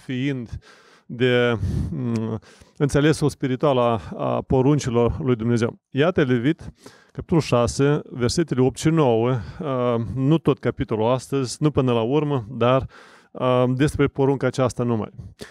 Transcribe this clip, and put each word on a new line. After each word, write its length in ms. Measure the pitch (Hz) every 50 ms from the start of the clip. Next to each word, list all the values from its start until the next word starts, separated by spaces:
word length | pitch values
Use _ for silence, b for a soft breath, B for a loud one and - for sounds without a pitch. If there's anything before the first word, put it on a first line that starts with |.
| -
fiind 540 | - 135 123 131 143 139 131 120 104 - b b b b b b b b b b
de, 520 | - - 117 127 127 123 123 120 120 117 107 B B B B B B
mm, 480 | 170 147 127 120 117 113 113 110 113 104 b b b b b b b
înțelesul 520 | - 151 135 - 147 139 156 147 - 151 139
spiritual 500 | - - - 131 127 123 - 151 135 127
a, 220 | 120 117 117 110 - - -
a 240 | - 143 131 123 120
poruncilor 800 | - - 139 131 127 135 151 143 - 131 113 117 120 117 - -
lui 160 | 156 131 123
Dumnezeu. 440 | 107 110 120 120 117 113 117 - - _ _
Iată 320 | - 131 143 175 185 - 156
Levit, 500 | 127 127 120 113 139 170 - - - B B B B B B B B _
capitolul 300 | - 127 - 180 160 131
șase, 580 | - - 120 120 113 - - 135 143 147 151 -
versetele 560 | - - 127 120 120 - 175 170 - 151 123
opt 180 | 127 131 120 -
și 100 | - 156
nouă, 500 | 160 165 151 127 113 110 117 123 131 120 92 B B B
a, 460 | 180 147 135 127 123 123 120 117 117 98 -
nu 240 | 131 131 139 160 160
tot 200 | - - 135 -
capitolul 520 | - 127 113 - - - 120 107 107 117
astăzi, 460 | 127 127 - - - 139 135 117 - -
nu 100 | 151 151
până 220 | 139 147 135 127 120
la 100 | 117 110
urmă, 440 | 117 135 156 151 147 143 131 110 101
dar, 360 | 135 120 117 120 131 131 - B B B B B B B B B -
a, 340 | - 127 127 127 123 127 123 131
despre 300 | 123 143 143 - - 143
porunca 400 | 135 - - 135 135 139 127 -
aceasta 360 | 127 - - 131 123 - - 123
numai. 280 | 120 120 110 104 - - - - - B B B B